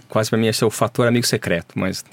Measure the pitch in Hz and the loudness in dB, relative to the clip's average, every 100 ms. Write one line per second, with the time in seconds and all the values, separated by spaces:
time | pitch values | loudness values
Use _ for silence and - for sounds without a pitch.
0 | - 107 110 113 113 107 113 - 110 - | -2 -2 0 0 0 2 0 0 -2 2
1 | 120 120 120 120 - 85 - - 95 101 | 2 2 0 -2 -2 -4 -4 -4 -4 -4
2 | - | -12